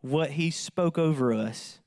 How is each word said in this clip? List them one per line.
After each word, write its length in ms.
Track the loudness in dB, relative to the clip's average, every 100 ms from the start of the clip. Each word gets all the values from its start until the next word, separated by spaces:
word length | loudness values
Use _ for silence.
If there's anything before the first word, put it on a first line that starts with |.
what 300 | -2 0 0
he 220 | 0 -2
spoke 460 | -2 -6 0 0 4
over 340 | 2 4 2
us 480 | 2 -2 -6 -14 -20